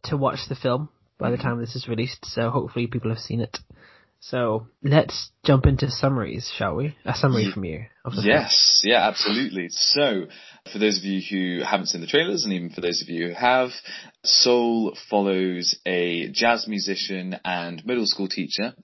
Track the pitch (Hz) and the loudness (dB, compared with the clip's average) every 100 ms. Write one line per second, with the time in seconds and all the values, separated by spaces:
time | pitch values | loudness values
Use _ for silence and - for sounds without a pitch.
0 | - 147 135 127 - 131 131 123 151 _ | -4 0 0 -2 -8 -4 0 0 -2 _
1 | _ _ 123 120 131 120 117 123 120 110 | _ _ -2 0 0 -2 -4 -8 -6 -4
2 | 123 - - - 117 131 123 - 120 123 | -4 -6 -8 -2 0 0 -2 -4 -2 -2
3 | 110 113 - 113 113 - - - - _ | -4 -6 -4 -4 -4 -8 -16 -20 -20 _
4 | _ _ - 127 120 110 113 _ 139 147 | _ _ -6 -2 0 0 -4 _ 4 4
5 | - - - _ - 135 147 135 135 - | 4 -4 -12 _ 4 6 6 4 0 0
6 | 139 135 92 69 123 - 104 78 147 - | 0 0 -2 -6 -8 -4 -2 -2 -4 -6
7 | - - 143 120 107 98 92 78 113 _ | -6 0 2 4 0 -2 -6 -8 -12 _
8 | - 98 101 143 - - - - 101 117 | -8 0 4 4 4 4 6 6 6 4
9 | 101 101 104 107 131 95 87 - - 143 | 4 2 0 0 -2 -4 -6 -2 0 2
10 | 143 101 80 - - - - 107 107 101 | 2 0 -4 -12 -20 -20 -14 0 0 2
11 | 95 95 85 98 90 87 - 104 90 90 | -2 -4 -2 -2 -2 -2 0 -2 -2 -6
12 | 82 143 170 98 104 92 87 - 87 82 | 0 0 0 -2 -2 -4 -6 -4 -4 -4
13 | - 85 87 85 123 127 127 - - - | -6 -6 -6 0 2 2 0 -6 -16 -16
14 | - _ - - 127 123 120 117 107 - | -18 _ 2 4 6 4 4 2 0 -4
15 | - 104 98 95 92 90 87 - - 90 | -2 0 2 2 0 -2 -4 -4 -2 0
16 | 87 85 - - 117 117 110 104 95 95 | 0 -2 -4 0 2 2 0 -6 -4 -4
17 | - 95 90 92 - 90 85 85 85 123 | -4 -6 -8 -8 -6 -4 -6 -8 -4 -2
18 | 104 - 95 - 80 - 113 - | 0 -2 -2 -4 -6 -4 -6 -6